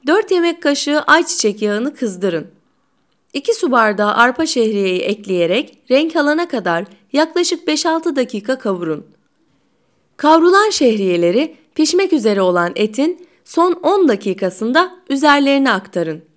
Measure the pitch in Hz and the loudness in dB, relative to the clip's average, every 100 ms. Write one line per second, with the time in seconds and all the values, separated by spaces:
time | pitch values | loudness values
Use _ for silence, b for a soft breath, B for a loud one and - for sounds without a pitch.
0 | 254 359 415 359 339 339 294 285 - 294 | 0 0 2 0 0 0 -2 -2 0 -2
1 | - 311 339 - 220 208 208 208 254 294 | 2 2 2 -2 -2 -2 -2 -2 -4 -4
2 | 233 180 196 170 - _ _ _ _ _ | -6 -2 -4 -4 -8 _ _ _ _ _
3 | _ _ _ - 294 453 339 240 220 202 | _ _ _ -8 -2 -2 0 2 2 2
4 | 208 208 240 247 320 254 220 202 190 180 | 0 2 2 2 -2 0 0 0 0 -2
5 | - 208 202 185 170 196 294 _ _ 254 | -2 -6 -4 -2 0 0 -4 _ _ 0
6 | 320 320 285 302 339 254 180 170 196 b | 2 0 0 0 -2 -4 -2 -4 -6 b
7 | b 277 320 339 349 339 - 302 339 320 | b -2 0 0 -2 -4 -4 -2 -2 -2
8 | 330 269 247 214 208 262 220 185 170 151 | -2 -4 -4 -6 -6 -6 -4 -4 -4 -8
9 | - _ _ _ _ _ _ _ _ _ | -10 _ _ _ _ _ _ _ _ _
10 | _ _ 294 320 339 381 427 392 262 214 | _ _ 4 6 6 4 2 2 0 2
11 | 190 175 170 196 311 B B - 311 359 | 0 2 2 2 -2 B B -2 0 2
12 | 381 349 220 202 185 180 170 - 214 214 | 0 0 0 2 2 2 0 0 -2 0
13 | 302 359 B B - - 359 349 294 392 | -2 -4 B B -8 0 0 0 0 2
14 | 330 208 208 185 185 - 220 262 359 - | 2 0 -4 -4 -4 -2 -2 0 -2 -6
15 | _ 269 302 285 277 277 269 196 190 - | _ 0 2 4 4 2 2 0 -4 -6
16 | 165 160 - | -4 -6 -14